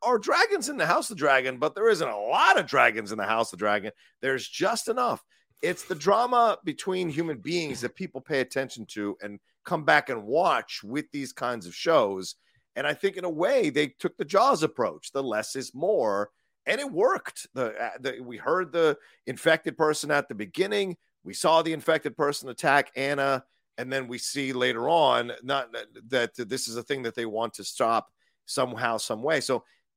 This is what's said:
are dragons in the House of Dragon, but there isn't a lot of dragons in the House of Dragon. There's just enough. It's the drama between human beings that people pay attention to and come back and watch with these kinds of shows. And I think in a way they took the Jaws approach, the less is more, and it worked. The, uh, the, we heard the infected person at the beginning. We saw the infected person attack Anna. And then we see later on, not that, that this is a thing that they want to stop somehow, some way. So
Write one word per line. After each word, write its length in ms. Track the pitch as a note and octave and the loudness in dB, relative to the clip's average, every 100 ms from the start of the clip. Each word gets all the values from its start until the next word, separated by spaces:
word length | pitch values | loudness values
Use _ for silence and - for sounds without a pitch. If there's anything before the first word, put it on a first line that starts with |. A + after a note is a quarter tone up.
are 180 | A3+ A#3+ | 0 0
dragons 480 | - E4+ A4 G4+ B3+ | 2 4 4 2 -2
in 80 | C#4 | 0
the 100 | D#3 | 2
House 240 | A3+ - | 2 0
of 60 | F#3+ | 0
Dragon, 420 | D3 C3+ C3 B2+ | 4 4 4 -2
but 160 | D3+ | -2
there 140 | F3 A3+ | 2 4
isn't 180 | F#3 C#3+ | 4 0
a 120 | G#2 | -2
lot 420 | G#2+ F3+ D#4 F#4 | 0 4 6 4
of 60 | D#3 | 4
dragons 480 | C3+ A#2+ A2 G#2 | 6 6 4 -6
in 40 | G#2+ | -4
the 60 | |
House 300 | G2 A2+ A2+ | 0 0 0
of 60 | F2 | 0
Dragon. 340 | G#2 G#2 G2+ - _ - | 0 0 -2 -14 _ -6
There's 260 | C3 C3 - | -4 -4 -6
just 440 | - F#3 A3+ - | -2 -2 -2 -4
enough. 340 | A#3+ A#3+ C3 _ _ _ - | -2 0 -2 _ _ _ -6
It's 240 | E3+ G3+ - | -4 -4 -6
the 100 | E3+ | -2
drama 640 | D3+ G3+ A#3+ A#3+ A#3 G3 F3+ | 4 4 4 4 4 2 -4
between 420 | C3 G3 F#3 F3 | -6 -4 -2 -2
human 300 | D3+ E3+ C3 | -2 -2 -4
beings 420 | F#2+ F3 D#3 B2+ | -4 -2 -2 -4
that 160 | - - | -6 -8
people 240 | F#3 B2+ | -10 -10
pay 220 | - C#3+ | -2 -2
attention 440 | B2+ C3+ C3 - G#2+ | 0 -2 -6 -8 -12
to 280 | G#2+ G#2 - | -6 -6 -6
and 180 | G#2 G2+ _ _ | -12 -16 _ _
come 220 | - E3 D3 | -6 -2 4
back 240 | D3+ - | 4 4
and 160 | A#2+ G#2 | -6 0
watch 580 | D3 F#3 C3 G#2 - | 2 4 2 -2 -12
with 220 | G2+ C#3 D3+ | -8 -8 -6
these 180 | C#3+ C3 | -8 -10
kinds 340 | - B2 A#2+ F2 | -6 -6 -6 -8
of 80 | |
shows. 640 | - E3 D#3 G#2 F#2+ F#2 - _ _ _ - | -6 2 4 4 -2 -8 -14 _ _ _ -6
And 100 | D3 | -4
I 80 | |
think 220 | D3+ G3 F#3 | -2 -4 -2
in 80 | |
a 60 | F3+ | -6
way 400 | D#3 F#3 C4+ E3+ | -2 0 2 2
they 180 | C3+ D3 | 0 -2
took 300 | - F3 - | -2 -8 -6
the 80 | D3 | 0
Jaws 380 | G3 B3+ G#3 | 4 4 4
approach, 500 | D#3 - G#2 D#2 - | 0 0 -2 -4 -8
the 100 | C#3 | -4
less 320 | C3+ G#2+ A2 C3+ | -2 -2 -4 -8
is 180 | B2+ | -10
more, 580 | B2+ F3 G3 A2+ G2+ G3+ _ _ _ - | -4 0 2 2 0 -4 _ _ _ -4
and 160 | A3 | -4
it 100 | C#4+ | -2
worked. 560 | E3+ B3 F#4+ - - - | 2 2 2 -6 -14 -12
The, 140 | C3 A#2+ G#2+ | -4 -4 -4
uh, 80 | A2+ G2+ | -8 -6
the, 180 | C3+ A#2+ | -8 -8
we 160 | B2 A2+ | -12 -6
heard 380 | - F3 F3 | -2 0 0
the 240 | E3+ D#3 C3+ _ _ - | 2 2 2 _ _ -10
infected 500 | C3 E3 D#3+ E3 C3+ | 0 2 2 0 0
person 340 | D3+ D3 D3 | 2 0 0
at 160 | C#3+ - | 0 0
the 80 | G#2+ | -8
beginning. 640 | G#2 - G3 G#3 G3 F3 _ _ | -8 -2 -2 0 -2 -6 _ _
We 100 | - | -14
saw 280 | - E3+ E3 | 0 4 4
the 100 | E3 | 4
infected 460 | D#3 - D#3+ C#3+ - | -2 0 0 0 -2
person 320 | C#3+ C#3+ C3+ | -2 -2 -8
attack 420 | A#2 D#3+ C#3+ - B2+ | -2 2 2 2 -4
Anna. 480 | C3+ C#3+ C#3 C3 - _ _ - | -4 0 0 0 -4 _ _ -12
And 120 | B2+ | -6
then 160 | C3+ B2 | -6 -6
we 120 | B2 | -8
see 340 | - C#3+ C3+ | -6 -6 -4
later 340 | B2+ B2+ A#2 C3 | 0 0 0 2
on, 440 | E3+ C#3 A#2+ A#2+ A#2+ | 4 4 4 0 -8
not 300 | B2 C#3 A#2+ A#2 G#2 - A2+ | -4 -4 -4 -10 -14 -16 -2
that, 260 | B2+ A#2 - | -2 -2 -4
that 120 | A2 | -6
this 200 | B2+ - | -6 -6
is 100 | A#2 | -8
a 60 | |
thing 180 | A2+ C#3 | -6 -6
that 120 | A#2+ A#2 | -6 -6
they 100 | A#2 | -6
want 300 | G#2+ A2+ - | -4 -6 -6
to 80 | |
stop 480 | G2 - A2+ A2+ - _ _ _ - | -10 -2 2 0 -2 _ _ _ -8
somehow, 520 | - B2+ A2+ A#2+ A2+ | -4 -2 -2 -2 -2
some 260 | - A2 | -4 -4
way. 180 | C3+ D#3 | -2 -2
So 220 | - B2 _ _ _ | 0 -4 _ _ _